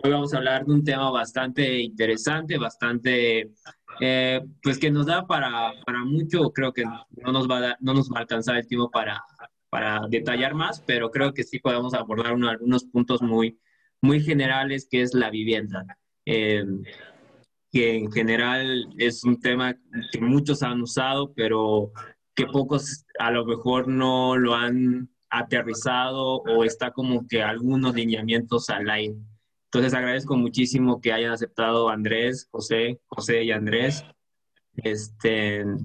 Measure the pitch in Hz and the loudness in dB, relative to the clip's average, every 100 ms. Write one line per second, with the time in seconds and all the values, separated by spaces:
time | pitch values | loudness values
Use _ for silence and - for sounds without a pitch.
0 | 139 143 143 135 131 131 143 147 147 135 | 2 2 2 0 0 0 4 2 4 2
1 | 135 127 113 131 127 127 135 127 117 107 | 2 0 -2 -4 -4 0 0 0 -2 0
2 | 113 110 131 156 160 156 117 - 120 120 | 0 2 0 -2 -2 -2 -4 -2 -2 0
3 | 127 123 120 113 110 _ - - - - | 2 2 4 2 -2 _ -20 -20 -18 -4
4 | 131 131 127 131 - - 143 135 151 147 | 0 2 2 -2 -4 -4 -2 0 2 2
5 | 147 175 185 160 131 120 113 113 - 123 | 2 0 0 -2 -2 -2 -4 -4 -6 -4
6 | 123 151 156 175 139 - 131 127 113 113 | 0 0 0 2 0 0 -2 -2 -6 -6
7 | - - 127 131 127 127 123 123 131 135 | -16 -10 -2 0 0 0 -2 -2 0 2
8 | 135 120 117 117 113 120 117 120 120 117 | 2 -2 -4 -4 0 -2 -2 -2 0 -2
9 | 107 104 - - - _ - 117 107 107 | -4 -6 -12 -20 -20 _ -8 -4 -2 -2
10 | 107 113 117 123 135 147 175 - - 120 | 0 -2 0 0 0 -2 -4 -4 -2 0
11 | 117 - 139 139 120 - 139 123 123 123 | 0 0 0 0 -6 -4 -2 0 0 -4
12 | 110 110 117 123 120 113 120 127 123 120 | -2 -2 0 2 0 0 2 2 2 0
13 | 120 123 120 113 113 113 _ _ _ - | 2 2 2 2 2 -2 _ _ _ 2
14 | 135 147 147 147 135 135 135 135 - 123 | 4 4 4 2 2 0 -2 -4 -2 0
15 | 123 127 110 110 110 110 107 92 95 - | 2 2 0 0 0 0 -2 -8 -12 -18
16 | _ _ - 113 107 104 98 95 98 - | _ _ -2 0 2 0 0 -6 -8 -18
17 | - - - - _ _ _ 127 117 113 | -20 -20 -20 -20 _ _ _ 0 2 0
18 | 107 107 110 113 120 131 131 127 113 - | -2 -2 2 2 2 0 0 -2 -4 -2
19 | 120 117 123 120 123 123 127 123 _ - | -2 0 0 2 2 0 0 -4 _ -12
20 | - - 117 139 147 143 123 120 120 - | -8 -4 2 2 2 0 0 -2 -4 -2
21 | 131 139 143 - 110 110 110 107 104 - | -2 -2 -4 -2 0 2 2 2 0 -8
22 | - - _ - 127 143 131 147 143 139 | -20 -20 _ -4 0 0 0 -2 -4 -12
23 | _ - 117 120 117 117 127 127 127 131 | _ -4 -2 0 -2 -2 0 0 0 0
24 | 131 127 127 127 123 120 120 127 127 123 | 2 2 2 2 2 2 2 2 2 0
25 | 127 _ - 120 117 120 117 110 131 127 | -4 _ -6 -6 -2 -2 -2 -4 -2 0
26 | 127 135 131 131 - 113 113 113 123 - | -2 -2 -2 -2 2 4 4 0 -6 -2
27 | 131 123 117 117 107 110 123 135 131 120 | 0 0 0 0 0 0 0 2 2 0
28 | 113 110 110 113 117 117 - 101 104 107 | 0 0 0 0 2 -2 -2 -4 -2 -2
29 | 107 107 107 - _ _ _ 123 127 127 | -2 -6 -14 -20 _ _ _ 0 2 2
30 | 123 127 139 131 117 110 123 131 127 117 | 0 -2 -2 0 0 0 0 2 2 2
31 | 117 110 117 117 117 - 113 117 117 110 | 0 0 0 -2 -4 -2 2 2 2 0
32 | 107 113 120 127 - 117 107 113 117 123 | 0 0 0 -2 -8 -10 -2 0 0 -4
33 | - - 110 117 117 107 107 113 127 151 | -10 -10 0 0 2 0 0 0 0 -2
34 | - _ _ _ _ _ _ - 113 107 | -8 _ _ _ _ _ _ -8 -4 -4
35 | 107 - 113 110 104 104 101 101 | -8 -2 0 2 0 -2 -2 -4